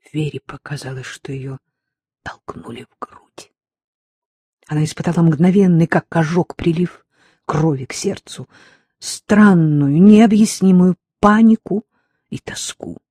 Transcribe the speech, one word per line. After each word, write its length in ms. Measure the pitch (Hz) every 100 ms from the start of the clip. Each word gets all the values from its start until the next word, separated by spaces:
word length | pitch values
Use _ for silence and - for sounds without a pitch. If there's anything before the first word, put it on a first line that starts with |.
| _
Вере 260 | 147 151 135
показалось, 680 | - 143 - 143 127 131 127
что 240 | - -
её 260 | 135 135 131 _ _ _ _ _ _
толкнули 640 | - - - - - 120
в 140 | - _
грудь. 520 | - - _ - - _ _ _ _ _ _ _ _ _ _ _ _
Она 160 | 151
испытала 400 | 156 - - 170
мгновенный, 640 | 165 143 180 190 185 170 165
как 180 | 165 - 165
ожог, 400 | 156 175 165 -
прилив 500 | 175 165 175 - _ _ _ _ -
крови 400 | 147 160 135 135
к 80 |
сердцу, 540 | - 202 156 - - 127 _ _ _ _ _
странную, 1000 | - - - 208 208 180 160 147 139 151
необъяснимую 960 | 202 214 208 208 214 - 190 180 185 170 _ _
панику 680 | 208 214 226 220 - 202 - _ _ _ _
и 80 | -
тоску. 640 | - - - - - - _